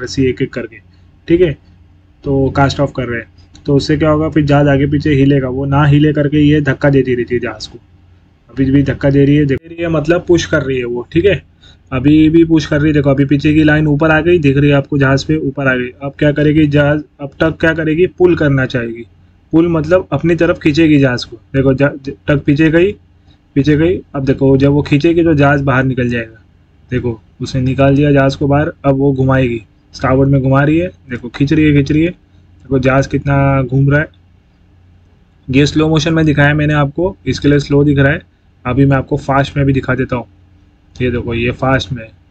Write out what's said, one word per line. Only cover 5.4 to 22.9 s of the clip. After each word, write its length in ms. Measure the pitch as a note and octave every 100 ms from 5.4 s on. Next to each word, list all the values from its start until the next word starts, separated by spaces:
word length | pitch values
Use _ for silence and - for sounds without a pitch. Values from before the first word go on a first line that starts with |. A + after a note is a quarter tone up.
| B2+
वो 160 | C3 C#3
ना 200 | C#3 D3
हिले 280 | C#3+ D3+
करके 240 | D3+ C#3+ D3+
ये 240 | D3 D3+
धक्का 280 | C#3+ B2+ C#3+
देती 260 | C#3 B2+ B2
रहती 200 | A#2 A#2+
है 60 |
जहाज 260 | A#2 G#2+ -
को। 120 | - _ _ _ _ _ _ _
अभी 220 | - C3
भी 120 | C#3+
धक्का 260 | C3 - C#3+
दे 160 | C#3 C#3
रही 100 | D3
है, 100 | C#3+
दे 100 | B2+
रही 220 | E3 E3
है 80 | E3+
मतलब 380 | D#3+ D3+ F3 F3
push 180 | E3 -
कर 160 | D#3
रही 160 | C3+ C3
है 80 | A#2+
वो, 220 | A#2+ A#2+
ठीक 140 | E3 G3
है, 180 | D3+ - _ - _ -
अभी 380 | C3 C3+ D#3 D#3
भी 140 | E3
push 220 | E3 D#3+ -
कर 160 | D3+
रही 60 | D#3
है। 60 |
देखो 160 | D3 C#3
अभी 160 | C3+ C3+
पीछे 280 | C#3 D3+
की 100 | D3+
line 240 | D#3 D#3 D#3
ऊपर 240 | C#3+ D#3+
आ 100 | D#3
गई, 180 | E3 F3
दिख 180 | C#3+ C3+
रही 120 | C#3+
है 60 | C#3+
आपको 220 | C#3 D3
जहाज 260 | C3+ C3+
पे 140 | - D#3
ऊपर 300 | C#3 C3+ C3+
आ 80 | B2+
गई। 140 | B2 -
अब 100 | C#3 -
क्या 120 | D3
करेगी 360 | D3 D3+ D3+ D3
जहाज, 360 | D3 C#3+ D3+ - -
अब 100 | C#3+ -
टग 120 | D#3+
क्या 220 | - E3
करेगी, 340 | D#3+ D#3 D#3 F3+
pull 280 | - F3+ D#3+
करना 300 | D3+ C3+ B2
चाहेगी। 400 | B2 A#2 A#2 A2+ _ _ _ -
पुल 160 | D#3+ E3+
मतलब 400 | E3 D3+ F#3 -
अपनी 240 | - E3 E3+
तरफ 240 | E3+ F3
खींचेगी 360 | D#3+ D3 D#3+ D3
जहाज 240 | C3+ A#2+
को। 120 | - A#2
देखो 380 | _ C3+ C3+
जा-, 300 | C3 F3+ D3+ C#3+
ज-, 80 | - -
टग 120 | C#3+
पीछे 320 | D#3 C#3+ D#3+
गई, 200 | E3 F#3+